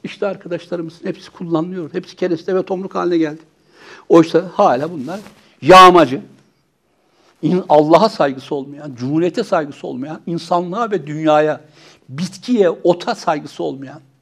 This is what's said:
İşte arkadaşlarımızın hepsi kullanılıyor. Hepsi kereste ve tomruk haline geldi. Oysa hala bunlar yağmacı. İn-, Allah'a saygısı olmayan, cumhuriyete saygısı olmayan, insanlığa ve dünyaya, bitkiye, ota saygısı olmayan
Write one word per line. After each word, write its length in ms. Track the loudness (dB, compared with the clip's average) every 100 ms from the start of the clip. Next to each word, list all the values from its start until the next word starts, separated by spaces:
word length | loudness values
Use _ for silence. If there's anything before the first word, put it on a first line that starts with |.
İşte 240 | -16 -8 -8
arkadaşlarımızın 760 | -8 -10 -12 -8 -10 -10 -10 -12
hepsi 240 | -12 -16
kullanılıyor. 640 | -16 -4 -4 -4 -8 -10
Hepsi 220 | -12 -12 -6
kereste 400 | -4 -4 -4 -4
ve 80 |
tomruk 320 | -4 -8 -6 -4
haline 220 | -2 0
geldi. 240 | -2 -6 _ _ _ _ -20 -20 _
Oysa 340 | 4 4 0 -2 0
hala 360 | 2 2 -4
bunlar 280 | -10 -12 -14 -16 _ _ _
yağmacı. 600 | 8 10 10 8 4 -2 -10 _ _ _ _ _ _ _ _ _ _ _
İn-, 220 | -2 -2 4
Allah'a 400 | 4 6 4 4
saygısı 460 | 0 -4 -4 -8 -10
olmayan, 400 | -10 -16 -16 -10
cumhuriyete 480 | -4 -2 -2 -4
saygısı 440 | -2 -2 -4 -12 -12
olmayan, 340 | -10 -12 -12 -8
insanlığa 680 | -8 -2 -2 -2 -6 -4
ve 160 | -6 -6
dünyaya, 540 | -4 2 2 2 -4 -12 _ -20 _ _
bitkiye, 600 | -10 -10 -10 -4 0 0
ota 460 | 0 0 0 -2 -6
saygısı 480 | -4 -4 -8 -10
olmayan 380 | -10 -8 -16 -20 _ _